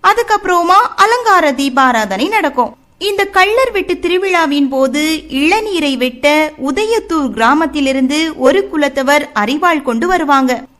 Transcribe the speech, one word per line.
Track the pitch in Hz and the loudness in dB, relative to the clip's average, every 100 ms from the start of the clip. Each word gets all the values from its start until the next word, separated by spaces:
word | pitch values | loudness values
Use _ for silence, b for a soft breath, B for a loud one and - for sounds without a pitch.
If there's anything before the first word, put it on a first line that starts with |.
| 370 | 2
அதுக்கப்புறமா | 415 466 415 403 349 339 381 494 - | 0 0 -2 2 0 4 4 2 0
அலங்கார | 415 480 453 381 311 | 2 2 2 2 2
தீபாராதனை | 247 277 247 262 233 214 190 302 | 0 -2 2 2 2 -2 -4 -2
நடக்கும். | 440 302 277 233 - _ _ | -2 -2 -2 -4 -6 _ _
இந்த | 381 403 392 | -4 -2 -2
கள்ளர் | 392 381 453 523 | 2 2 2 0
வெட்டு | 415 370 359 | -2 -4 -4
திருவிழாவின் | 349 359 381 359 320 285 277 | 0 -2 0 0 0 0 0
போது | 262 269 269 311 320 - | 0 0 0 -2 -4 -4
இளநீரை | 262 302 415 440 359 294 262 | -2 0 0 -2 -2 -2 -2
வெட்ட | 247 247 294 302 302 302 262 | -4 0 0 2 0 -4 -6
உதயத்தூர் | 294 427 453 440 330 269 | -2 0 -2 -2 -2 -2
கிராமத்திலிருந்து | 208 226 302 320 294 269 262 262 294 320 302 | 0 2 2 0 -2 -2 0 0 0 -2 0
ஒரு | 254 359 392 | 2 2 0
குலத்தவர் | 320 285 277 262 294 285 - | -2 -2 0 2 0 0 -4
அரிவாள் | 208 294 359 320 | -2 0 0 0
கொண்டு | 269 233 349 | -2 -2 0
வருவாங்க. | 370 302 277 262 247 262 | 0 2 2 2 -2 -6